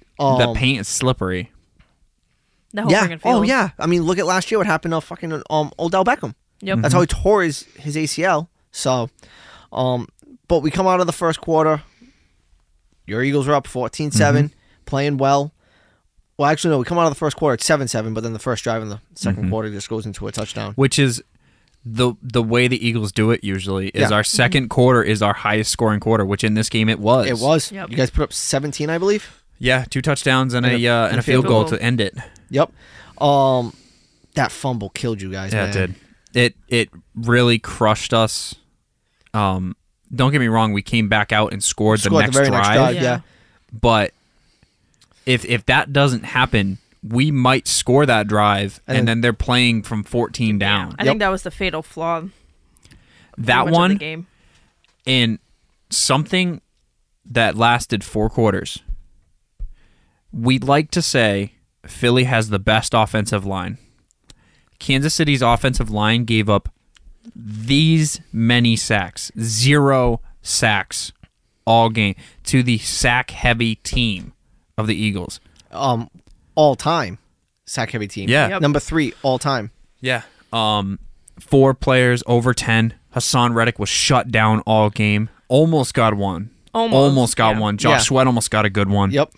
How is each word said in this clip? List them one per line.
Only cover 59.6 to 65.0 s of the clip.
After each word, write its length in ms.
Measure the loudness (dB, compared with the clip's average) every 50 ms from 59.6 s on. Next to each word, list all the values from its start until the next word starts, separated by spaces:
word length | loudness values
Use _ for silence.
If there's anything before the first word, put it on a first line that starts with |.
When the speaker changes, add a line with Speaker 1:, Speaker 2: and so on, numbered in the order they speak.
| -12 -12 -12 -16 _ _ _ _ _ _ _ _ _ _ -10
Speaker 1:
We'd 300 | -4 0 0 0 2 2
like 280 | 2 2 2 2 0
to 100 | -2 -4
say 520 | -2 0 0 2 2 2 2 0 -4 -6 -10 _ _ _ _ _ -20
Philly 380 | -20 -8 -2 0 2 2 2 2
has 240 | 2 0 0 0 0
the 100 | -2 -2
best 340 | 2 2 2 2 2 0 0
offensive 520 | 2 2 2 0 -2 -2 -2 -2 -4 -4
line. 320 | -4 -6 -6 -6 -8 -10 -12 _ _ _ _ _ _ _ _ _ -20 -20 _ _ _ _ _ _ _ _ _
Kansas 340 | -4 -2 0 0